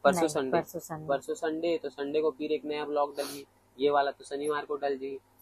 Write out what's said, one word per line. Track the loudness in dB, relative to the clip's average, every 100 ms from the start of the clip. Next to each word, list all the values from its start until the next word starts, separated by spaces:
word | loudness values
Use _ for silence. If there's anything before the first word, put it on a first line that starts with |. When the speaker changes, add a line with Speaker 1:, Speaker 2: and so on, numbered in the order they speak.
Speaker 1:
परसों | 4 4
Speaker 2:
नहीं, | 2
Speaker 1:
Sunday, | 2 2 0
Speaker 2:
परसों | 0 -10
Sunday। | -10 -10 -2
Speaker 1:
परसों | -2 -2
Sunday, | -4 -2 0 0 0
तो | -2
Sunday | -6 0 2
को | 2
फिर | 0 -2
एक | -2
नया | -2 -4
vlog | -2 0 0 -2
डलही, | -6 -8 -14 _ _ 0
ये | 4
वाला | 4 2
तो | -2
शनिवार | -8 -4 -2 -2
को | -2 -2
डल | 0 -2
जाही। | -4 -8 _ _